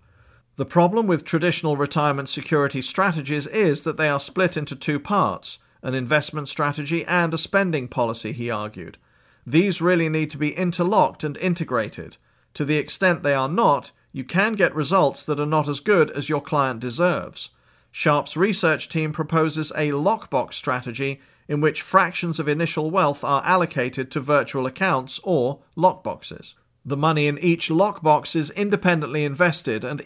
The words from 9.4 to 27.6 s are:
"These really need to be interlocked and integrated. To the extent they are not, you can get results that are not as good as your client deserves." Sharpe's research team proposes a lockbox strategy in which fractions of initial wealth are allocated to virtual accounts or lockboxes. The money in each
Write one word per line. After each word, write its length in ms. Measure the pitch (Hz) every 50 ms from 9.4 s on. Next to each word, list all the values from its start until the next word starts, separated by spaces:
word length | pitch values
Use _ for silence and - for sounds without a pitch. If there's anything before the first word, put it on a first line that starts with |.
| -
"These 340 | - 131 165 196 202 170 -
really 280 | 165 180 180 170 165 156
need 200 | 156 156 156 151
to 80 | -
be 180 | 139 151 151 -
interlocked 680 | - 185 175 170 - 175 185 220 196 147 - - - -
and 140 | 151 139
integrated. 800 | - 175 185 170 175 156 - 127 117 107 - - - 80 80 - _ _ _ _ _ _ _ -
To 120 | - 147
the 120 | 135 151
extent 460 | 151 127 - - - 196 180 170 - -
they 100 | 143 139
are 160 | 135 131 139
not, 420 | 170 226 226 165 143 127 - - _ _ _ _
you 120 | - 135 127
can 300 | - - 180 202 226 220
get 220 | 196 180 143 -
results 500 | 156 143 127 190 190 156 135 - - -
that 140 | - 151 147
are 80 | 147
not 200 | 151 156 156 139
as 120 | 147 143 135
good 320 | - - 208 175 151 -
as 180 | - 143 123 -
your 120 | 151 143
client 380 | 143 - 156 143 135 131 123 113
deserves." 720 | 123 127 120 147 175 180 143 107 80 - - - - - _ _ _ _ _ _ _ _
Sharpe's 460 | - - - 160 147 147 147 - -
research 520 | 156 190 220 190 - 190 165 156 - - -
team 220 | - 160 156 151
proposes 600 | 151 - 151 - 165 160 160 160 151 156 151 156 -
a 140 | - 151 147
lockbox 640 | 143 143 156 196 226 220 - - 143 127 98 - -
strategy 680 | - - 147 127 127 - 123 113 123 139 139 135 - _ _ _ _ _
in 140 | - 147 147
which 200 | 156 151 151 -
fractions 580 | - - - 190 180 175 - - 175 170 156 165
of 80 | 147
initial 440 | 147 147 156 170 156 - 160 156 156
wealth 320 | 180 190 165 143 139 - -
are 200 | 135 143 135 -
allocated 680 | 165 185 180 170 165 - 139 123 131 131 135 131 127
to 80 | - 147
virtual 460 | 127 143 147 139 117 - - 135 127
accounts 520 | 131 131 - 190 185 151 131 127 143 - - -
or 360 | 196 175 139 120 131 143 - _ _ -
lockboxes. 760 | 165 170 185 - - - 104 - - - - - - - - - _ _ _ _ _ -
The 120 | 127 139
money 300 | 139 151 160 156 151 147
in 100 | 147 147
each 320 | 139 170 175 170 165